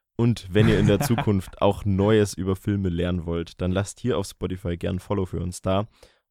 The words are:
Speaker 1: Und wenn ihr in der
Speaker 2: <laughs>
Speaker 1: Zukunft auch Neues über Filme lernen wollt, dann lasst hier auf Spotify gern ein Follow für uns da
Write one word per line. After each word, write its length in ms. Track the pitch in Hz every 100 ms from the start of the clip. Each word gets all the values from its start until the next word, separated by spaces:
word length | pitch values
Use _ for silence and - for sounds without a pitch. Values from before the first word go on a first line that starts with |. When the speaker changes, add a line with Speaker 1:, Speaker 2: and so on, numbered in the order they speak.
| _ -
Speaker 1:
Und 360 | 120 110 -
wenn 140 | 101 110
ihr 100 | 98
in 100 | 104
der 120 | 101
Speaker 2:
<laughs> 0 |
Speaker 1:
Zukunft 600 | - 117 110 95 - -
auch 240 | 101 - 104
Neues 480 | 95 101 110 104
über 240 | - 92 95
Filme 320 | 104 101 95
lernen 360 | 85 87 90 82
wollt, 360 | 85 82 -
dann 100 | 92
lasst 300 | 95 98 -
hier 160 | 123 85
auf 100 | 95
Spotify 480 | - 90 92 90 87
gern 220 | 92 92
ein 20 |
Follow 260 | - 101 92
für 140 | 87
uns 220 | 90 -
da 260 | 95 95 107 _ - _ _